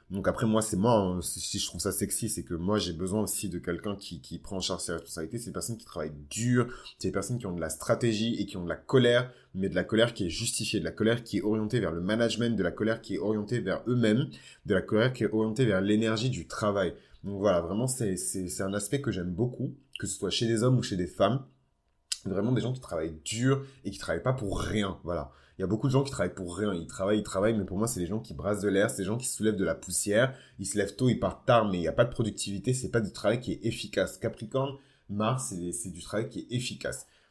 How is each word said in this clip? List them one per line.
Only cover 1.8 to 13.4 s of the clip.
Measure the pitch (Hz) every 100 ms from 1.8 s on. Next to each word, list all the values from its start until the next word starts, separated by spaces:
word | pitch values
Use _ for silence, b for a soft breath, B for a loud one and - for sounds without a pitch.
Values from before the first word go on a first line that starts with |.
ça | 101
sexy, | 92 98 - 110
c'est | -
que | 82
moi, | 85 87 107
j'ai | 90
besoin | 80 92 107
aussi | 101 - 101
de | 85
quelqu'un | 87 85 104 101
qui, | - 85
qui | - 85
prend | - 95
en |
charge | 92 90
ses | -
responsabilités. | 85 - - 80 117
C'est | 120
des |
personnes | - - 113
qui | -
travaillent | 87 78 73 73
dur, | 98 120 123 120 B B -
c'est | 95
des |
personnes | 95 95 123
qui | 98
ont | 87
de |
la | 80
stratégie | - - 117 120 107 113 117
et | 104
qui | 95
ont |
de | 87
la | 80
colère, | - 131 120 120 127 B B 92
mais | 95
de |
la | 82
colère | 90 110 117
qui | - 92
est |
justifiée, | 82 110 - 107 104
de | 82
la |
colère | - 107 117
qui | 131 101
est |
orientée | 104 110 107 123
vers | 87
le | 82
management, | 90 110 117 107 120 110
de |
la | 87
colère | - 107 113
qui | - 95
est |
orientée | 101 107